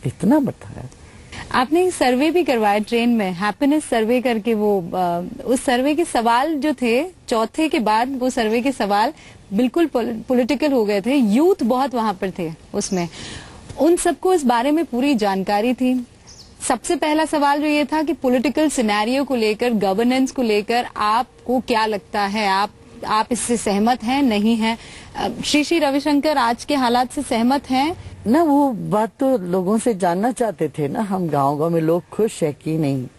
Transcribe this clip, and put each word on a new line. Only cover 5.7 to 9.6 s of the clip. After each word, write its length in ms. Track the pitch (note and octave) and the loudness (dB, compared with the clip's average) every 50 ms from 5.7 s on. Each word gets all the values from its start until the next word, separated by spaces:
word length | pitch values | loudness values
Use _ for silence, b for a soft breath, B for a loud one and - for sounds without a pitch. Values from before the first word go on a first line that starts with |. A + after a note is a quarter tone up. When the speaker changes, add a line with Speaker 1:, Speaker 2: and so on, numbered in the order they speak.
| B3 A#3+ B3+ C#4+ D#4 | 0 2 2 0 2
Speaker 2:
के 100 | C#4+ E4+ | 0 -2
सवाल 500 | - - C4 A3+ A#3 A#3 A#3+ C4+ D#4+ E4 | 0 0 0 2 2 2 2 2 0 -2
जो 200 | C#4+ B3 D4+ D4 - B3 | -2 0 -2 -2 0 0
थे, 280 | A#3+ A3 B3 D#4 F#4 F4+ - - - | 0 2 0 0 -2 -8 -18 -6 -2
चौथे 400 | B3+ A3 A3 A3 _ - D#4+ D#4 | 0 0 0 -2 _ -2 0 0
के 100 | - E4 | 0 0
बाद 400 | A3+ G3+ G#3+ G#3+ A#3+ B3+ C#4 B3+ | 0 2 2 2 0 0 -2 -2
वो 120 | A#3+ C4 | -2 -2
सर्वे 320 | B3 - A3+ G#3+ A3 A#3+ A3+ | -2 0 -2 0 0 0 0
के 100 | C#4 C4 | -2 -2
सवाल 400 | - A#3 G3 G3+ G3+ G#3+ C4 D#4+ B B B B B B - G3 | -2 -2 0 2 2 2 0 -2 B B B B B B -6 -2
बिल्कुल 320 | G3 | 0